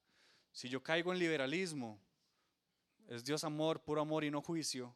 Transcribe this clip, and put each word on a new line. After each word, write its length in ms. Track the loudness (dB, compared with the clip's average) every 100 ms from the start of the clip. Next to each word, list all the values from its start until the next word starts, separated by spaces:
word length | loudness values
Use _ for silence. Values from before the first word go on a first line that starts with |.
| _ _ -20 _ _
Si 160 | -10 -4
yo 140 | -4
caigo 300 | 2 2 2
en 60 | 2
liberalismo, 800 | 2 2 2 0 -2 -2 -6 -8 _ _ _ _ _ _ _ _ _ _ -10
es 160 | -8
Dios 200 | -2 0
amor, 380 | 0 0 2 0
puro 180 | 0 0
amor 240 | 2 2
y 60 | 0
no 120 | -2
juicio, 520 | -2 -2 -2 -4 -6